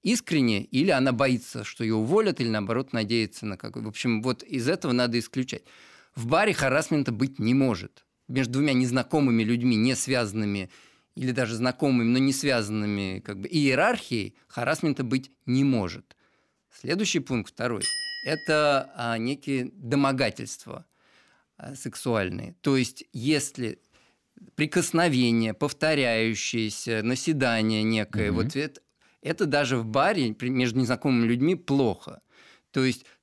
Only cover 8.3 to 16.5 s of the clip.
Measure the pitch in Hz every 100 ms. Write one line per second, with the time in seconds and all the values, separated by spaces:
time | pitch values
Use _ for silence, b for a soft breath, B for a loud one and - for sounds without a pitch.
8.3 | 127 123 127 151 127 127 127 120 160 139
9.3 | 113 110 120 123 110 120 123 - 127 107
10.3 | 107 104 101 92 b b b b - 127
11.3 | 127 117 113 127 127 143 127 117 127 135
12.3 | 135 143 123 104 107 104 101 95 95 -
13.3 | 98 98 165 139 131 202 240 - 117 101
14.3 | b b - 120 156 160 139 123 127 131
15.3 | _ - 127 139 120 90 80 - - _
16.3 | _ _